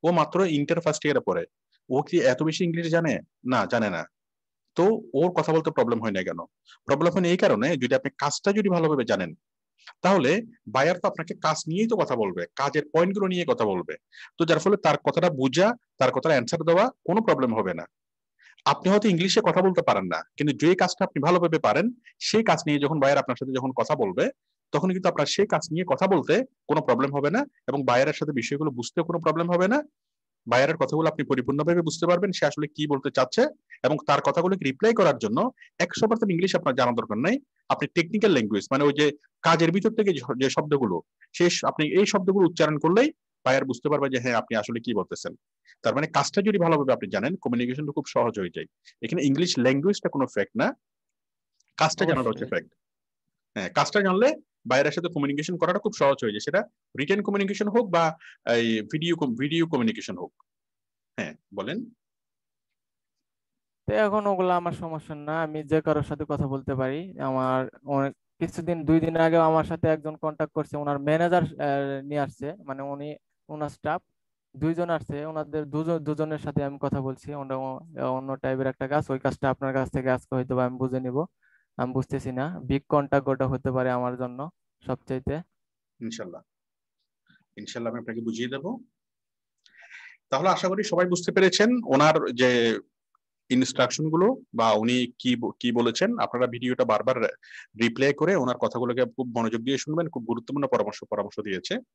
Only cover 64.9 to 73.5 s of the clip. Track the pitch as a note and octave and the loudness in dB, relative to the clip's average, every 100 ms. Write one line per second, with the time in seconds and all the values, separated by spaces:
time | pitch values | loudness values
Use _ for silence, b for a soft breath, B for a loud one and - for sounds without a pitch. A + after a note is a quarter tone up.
64.9 | D#3+ - D3+ D3 D#3 D#3+ D#3 D3 D#3 D#3+ | -10 -12 -12 -6 -4 -4 -6 -2 0 2
65.9 | D3+ D3 D3 D3+ C#3+ C#3+ C3+ C3+ C3 C3 | 0 -2 -8 -6 -4 -4 -4 -6 -4 -2
66.9 | C#3+ F#3 - C3+ C3 C3 C3 C3 - C#3+ | -4 -10 -8 -4 -2 0 -2 -2 -10 -4
67.9 | C#3 C#3 - _ _ E3 - E3 E3+ D3 | -2 -2 -6 _ _ -8 -6 -6 -4 2
68.9 | D#3+ D#3+ E3 E3 E3 D#3+ D#3+ D3+ D#3+ E3 | 2 2 2 4 4 4 2 0 -2 0
69.9 | D#3 D3+ D#3 D#3 D3+ D3+ - C#3+ D3 D3 | 0 -4 -6 -8 -4 -4 -4 -6 -6 -4
70.9 | C#3+ C#3 D#3+ F3 F3 E3 D#3+ D3 C#3 C#3 | -2 0 2 4 2 0 -4 -2 -2 -2
71.9 | C#3 C#3 D3 C#3+ - C#3 G3 C#3 C3+ C#3 | -6 -6 -4 -6 -6 -12 -12 -12 -10 -10
72.9 | C#3 D3 D3 _ _ _ | -10 -10 -14 _ _ _